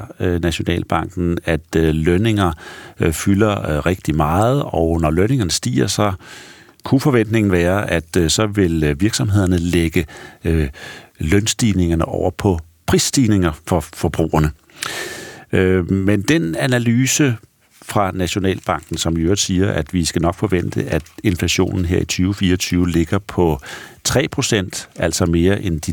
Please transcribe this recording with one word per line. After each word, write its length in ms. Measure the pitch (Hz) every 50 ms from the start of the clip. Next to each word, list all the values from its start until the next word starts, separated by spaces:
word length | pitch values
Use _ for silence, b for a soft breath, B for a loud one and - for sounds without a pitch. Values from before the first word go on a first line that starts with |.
| 104 - - -
øh, 220 | 98 92 87 85 82
Nationalbanken, 960 | 85 82 - 95 92 87 90 90 - 87 85 85 87 - 90 87 87 85 85 -
at, 320 | 82 82 76 - _ -
øh, 180 | 82 82 80 78
lønninger, 580 | 80 78 82 87 92 110 113 107 101 95 87 80 B B B B B B B B -
øh, 120 | 92 85 78
fylder, 580 | - - 98 98 95 110 107 101 104 101 -
øh, 80 | 78 73
rigtig 380 | 73 85 92 - - - 76
meget, 460 | 78 78 76 82 92 107 120 135 143 -
og 340 | - - 82 82 82 85 82
når 100 | 82 76
lønningerne 400 | 78 85 95 113 139 131 104 80
stiger, 360 | - - - 123 127 131 123
så 260 | 98 - - 104 104 95 B B B B B B B B B B B B B -
kunne 160 | - 131 135
forventningen 520 | - 151 127 120 110 107 110 113 107 101 90
være, 380 | 87 85 87 95 101 - -
at, 260 | 85 85 80 - -
øh, 140 | 92 85 78
så 160 | - - 110
vil, 380 | 107 101 104 95 85 82 80 76
øh, 160 | 73 71 69
virksomhederne 580 | 95 107 - - 131 107 98 101 95 90 92 85
lægge, 480 | 85 87 87 85 85 82 - 87 80 B B B B B B B -
øh, 240 | 85 82 80 76 69 B B B B B B B B B -
lønstigningerne 840 | 80 78 101 101 107 110 - - 127 110 95 92 90 82 82 82 -
over 260 | - - 90 85 90
på 280 | - - - 104 90 80 - - _ _ _
prisstigninger 680 | - - 185 - - - - 131 104 107 98 90 82 78 - -
for 140 | - 92 82
forbrugerne. 680 | 73 - - - - 82 - - 82 78 - 80 76 76 - - _ B B B B B B B B B B B B B B B B - -
Øh, 380 | 92 95 92 92 92 87 80 95
men 300 | 98 95 98 104 107 95
den 340 | - 151 170 165 165 160
analyse 800 | 143 139 135 127 123 117 120 117 123 131 127 - - 151 131 113 - - - _ _ _ _ _ _ -
fra 260 | - - 107 101 92 90
Nationalbanken, 840 | 95 90 87 - 101 92 95 92 110 - - 87 73 - - 85 82
som 180 | - 82 85
i 40 | 82
øvrigt 200 | 82 85 101 101
siger, 320 | - - 95 87 95 104 95
at 220 | 85 76 - -
vi 100 | 90 82
skal 180 | 78 - 90 -
nok 120 | 92 90
forvente, 500 | - - 101 95 87 95 - - - -
at 180 | - - 78 - - - - -
inflationen 600 | 110 90 85 90 87 - - 92 95 98 95 90
her 140 | 82 90 90
i 60 | 85
tyve 300 | - - - 92 95 101
fireogtyve 540 | - 101 90 90 92 - - 90 87 90 87
ligger 280 | 82 85 82 - - 98
på 420 | - - - - 87 82 76 71 B B B B B B B B -
tre 240 | - - 123 160 -
procent, 600 | - - 117 - 120 104 92 95 - - - - -
altså 300 | - 85 85 - - 92
mere 360 | 85 82 82 85 92 101 101 -
end 180 | 95 82 76
de 120 | - -